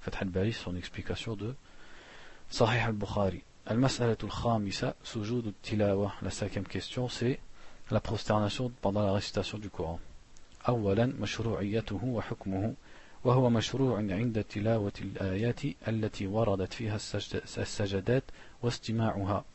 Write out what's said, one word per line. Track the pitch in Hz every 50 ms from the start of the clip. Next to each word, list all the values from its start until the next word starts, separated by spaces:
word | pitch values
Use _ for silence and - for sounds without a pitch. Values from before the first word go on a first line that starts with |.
| -
Fath | - - -
al-Bari, | 104 95 87 92 95 110 117
son | - - - 90
explication | 90 90 - - - 98 - 107 - - - 113
de | 98 101 110 131 - - - - - - - - - - - - - - - - - - -
Sahih | - - 123 113 120 117 113
al-Bukhari. | 117 110 104 104 - - 107 101 95 90 82 - - - - -
Al-Mas'alatul | - 110 117 131 135 - - 123 117 113 - 110 104
Khamisa, | - - - 120 117 110 104 98 95 - - 131 - - -
Sujoud | - - 117 104 104 120 123 117
al-Tilawa. | 107 98 - - - 107 104 104 101 98 98 101 101 101 - -
La | 98
cinquième | - - 107 101 - 104 98
question, | - - 98 92 - - - 123 123
c'est | - - 120 120 139 - - - - - - - - - - - 113
la | 110
prosternation | - - - 107 - - 110 107 104 104 - - 131 123 120 - -
pendant | 98 98 104 104
la | 98 95
récitation | 101 98 - - 107 95 - - 104
du | 107 98
Coran. | - - 87 80 85 87 - - - - - - - - - - - - - -
أولاً، | 127 120 104 98 98 104 117
مشروعيته | 123 139 - 110 98 - - 110 113 107 - 98 101 101 113 110 - 110 98 104
وحكمه، | 131 123 107 95 - - - - 95 95 95 98 113 117 - - - - - - - - - -
وهو | 127 123 131 131 123
مشروع | 117 113 107 - - 123 135 131 117 98
عند | 107 104 92 95 117 123 110 110 104
تلاوة | - - 104 101 110 117 113 104 101 - -
الآيات | 107 101 101 - 95 95 92 98 110 120 120 - - 143 - - - -
التي | 110 110 107 104 - - 104
وردت | 95 98 110 113 107 98 95 92 92 -
فيها | - 113 107 104
السجد-، | 110 - - - 104 101 - - 104 - - - -
السجدات | 107 - - - 107 98 98 98 92 - 120 110 - - - - - - - - -
واستماعها. | 120 120 - - - 110 113 113 113 - 101 98 95 101 - - - -